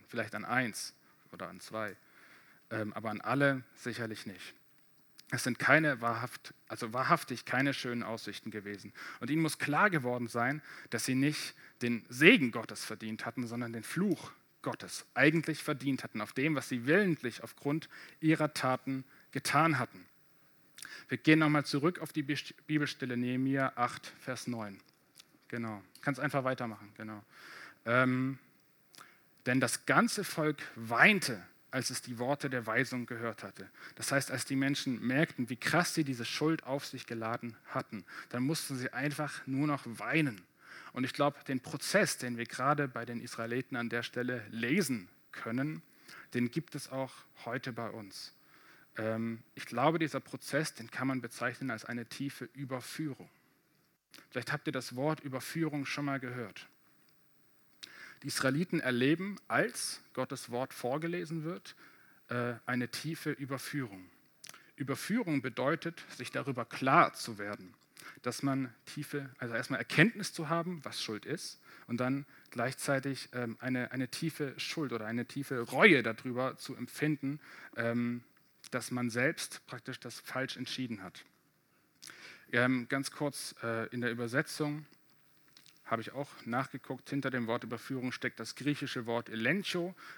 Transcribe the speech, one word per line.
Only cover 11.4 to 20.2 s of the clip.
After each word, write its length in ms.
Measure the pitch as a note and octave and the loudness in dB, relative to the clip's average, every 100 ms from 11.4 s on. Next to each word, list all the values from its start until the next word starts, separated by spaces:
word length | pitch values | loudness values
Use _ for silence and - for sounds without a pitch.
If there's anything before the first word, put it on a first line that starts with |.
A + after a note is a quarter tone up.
| - - - _ | -4 -10 -20 _
den 200 | A#2+ A#2 - | 0 0 -4
Segen 420 | B2 D#3 A#3+ B2+ | 8 10 10 6
Gottes 320 | A#2 A2 G#2 | 0 -6 -8
verdient 440 | - A2 A2 A2 - | -8 -6 -6 -6 -6
hatten, 180 | A#2+ A#2+ | -4 -4
sondern 280 | A#2+ A#2+ | -4 -4
den 100 | A2+ | -6
Fluch 480 | - E3 G3+ E3 - - _ _ | -4 0 2 2 -2 -16 _ _
Gottes 420 | - - F#2+ - - | -6 -6 -6 -10 -4
eigentlich 480 | - C#3+ D#3+ D#3 D3+ | 6 8 8 2 -2
verdient 420 | - C#3+ C3+ C3 | -2 -2 0 -2
hatten, 180 | - A2 | -2 -4
auf 120 | G#2+ | -4
dem, 220 | - D3 D3 | 0 0 0
was 140 | - | -2
sie 180 | B2+ A#2+ | -2 4
willentlich 560 | F3 G3+ D3+ B2 - | 4 6 2 -2 -6
aufgrund 460 | A2+ - C#3+ D#3 - - - - | -10 -6 -2 -2 -4 -14 -20 0
ihrer 320 | D#3 D#3 D3+ | 4 4 2
Taten 500 | - C3 B2+ - C3 C3 - - | 2 0 0 0 -6 -6 -16 -10
getan 460 | C#3 - C#3+ D#3+ C#3 | -6 4 6 6 4
hatten. 280 | B2 F#2 - _ | 0 -6 -20 _